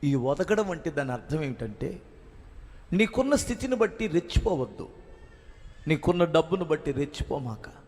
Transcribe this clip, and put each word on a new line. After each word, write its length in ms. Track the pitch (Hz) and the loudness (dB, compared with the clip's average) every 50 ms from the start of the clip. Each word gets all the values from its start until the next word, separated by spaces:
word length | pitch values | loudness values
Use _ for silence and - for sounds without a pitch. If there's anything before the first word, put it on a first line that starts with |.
| - | 4
ఈ 120 | 143 139 | 4 2
ఒదగడం 560 | 135 120 131 143 151 185 - 208 208 214 196 | 4 2 2 2 2 2 2 2 2 2 0
అంటే 180 | 180 160 - 165 | -2 -4 -6 -4
దాని 220 | 151 143 143 131 | -2 -2 -2 -2
అర్థం 320 | 123 120 - - 139 160 156 | -4 -6 -6 -4 -4 -2 -2
ఏమిటంటే, 580 | 139 123 110 117 113 104 - - 139 - 175 - - - - - - - - - - - - - - - - - - - | -2 -4 -4 -6 -8 -6 -6 -6 -6 -6 -8 -16 -20 -20 -20 -20 -20 -20 -20 -20 -18 -18 -18 -18 -18 -18 -20 -8 -2 2
నీకున్న 420 | 185 220 220 - - 269 269 294 | 4 4 4 4 0 2 4 4
స్థితిని 400 | 262 - - 247 - - 262 254 | 2 2 0 -4 -4 -2 -2 2
బట్టి 320 | 233 226 208 - - 220 214 | 2 2 2 2 -2 -4 0
రెచ్చిపోవద్దు, 840 | 156 170 175 - - - - 226 185 143 127 - - - - - - - - - - - - - - - - - - - - - - - - - | 0 0 0 4 2 2 4 4 0 0 -2 -4 -6 -12 -14 -14 -14 -20 -20 -20 -20 -20 -20 -20 -20 -20 -20 -20 -20 -18 -18 -18 -18 -10 0 0
నీకున్న 360 | 160 151 - - 180 175 175 | 0 2 2 2 4 4 4
డబ్బును 420 | 170 151 160 165 165 170 190 180 | 4 4 2 4 4 0 -2 2
బట్టి 260 | 156 156 151 - 147 | 2 0 0 0 -2
రెచ్చిపోమాక 800 | 139 127 143 143 - - - - - 143 131 120 110 110 - - - - - | -2 -2 -2 -4 -4 -8 -6 -4 -4 -4 -4 -6 -8 -8 -12 -16 -18 -20 -20